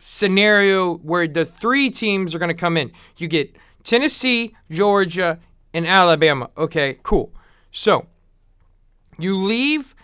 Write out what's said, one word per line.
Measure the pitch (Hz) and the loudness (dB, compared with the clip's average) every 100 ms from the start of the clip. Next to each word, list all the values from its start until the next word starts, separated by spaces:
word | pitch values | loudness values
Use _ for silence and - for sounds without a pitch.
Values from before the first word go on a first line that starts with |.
scenario | - - 202 190 208 208 196 190 185 170 | -10 -2 0 2 4 4 4 2 0 -4
where | 151 175 165 | -4 -2 -2
the | 151 | -2
three | 160 - 226 269 269 | -4 -4 -2 0 0
teams | - 220 196 185 | -2 -2 -2 -4
are | 160 | -4
gonna | 170 | -4
come | 170 175 165 | -2 -2 -2
in, | 127 - - - | -4 -10 -20 -12
you | 165 | -4
get | 156 139 - _ _ | -4 -4 -10 _ _
Tennessee, | - 233 294 - 254 240 233 - - | -2 0 2 0 0 0 -2 -10 -10
Georgia, | 160 202 202 185 175 175 165 _ _ _ | -2 2 2 0 -2 -2 -4 _ _ _
and | 165 | -6
Alabama. | 165 190 175 160 160 135 123 - | 0 4 4 4 2 2 -4 -6
Okay, | 160 165 139 - | -4 -2 -2 -4
cool. | - 190 - - - _ _ | -2 0 -2 -10 -20 _ _
So | - 220 165 - _ _ _ _ _ _ _ _ _ _ - | -4 2 2 0 _ _ _ _ _ _ _ _ _ _ -8
you | 175 196 | -4 -2
leave | 196 226 277 302 262 _ | -2 0 0 -2 -6 _